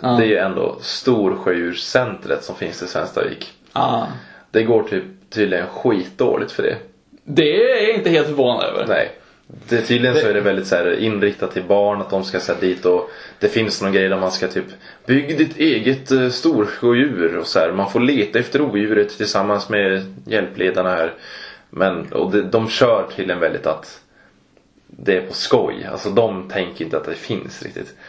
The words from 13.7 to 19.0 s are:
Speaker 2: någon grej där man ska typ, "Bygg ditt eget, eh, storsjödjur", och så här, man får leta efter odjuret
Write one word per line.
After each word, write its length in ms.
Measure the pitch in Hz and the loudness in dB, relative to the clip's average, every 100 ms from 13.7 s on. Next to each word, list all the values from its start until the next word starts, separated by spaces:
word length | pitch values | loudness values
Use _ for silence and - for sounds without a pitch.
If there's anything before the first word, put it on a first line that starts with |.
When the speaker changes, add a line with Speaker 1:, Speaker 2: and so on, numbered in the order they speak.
| - | -2
Speaker 2:
någon 100 | 98 | 0
grej 160 | 98 95 | 2 2
där 100 | 95 | 2
man 120 | 92 | -2
ska 160 | - 90 | -2 -4
typ, 160 | - - - - - - | -4 -6 -12 -20 -8 0
"Bygg 320 | 135 147 151 | 0 2 0
ditt 180 | 160 - | 0 2
eget, 540 | 160 110 120 135 - | 0 2 0 -2 2
eh, 180 | 131 127 | 2 2
storsjödjur", 1080 | - 165 127 104 - 120 120 143 95 85 87 | 0 2 2 0 0 2 4 2 2 0 0
och 100 | 82 | -2
så 120 | 92 | 2
här, 140 | 82 | 2
man 180 | 95 98 | 0 -2
får 100 | 117 | 2
leta 380 | 127 135 - 117 | 2 2 0 0
efter 220 | 120 139 | 0 0
odjuret 560 | 139 101 107 104 | 0 0 2 2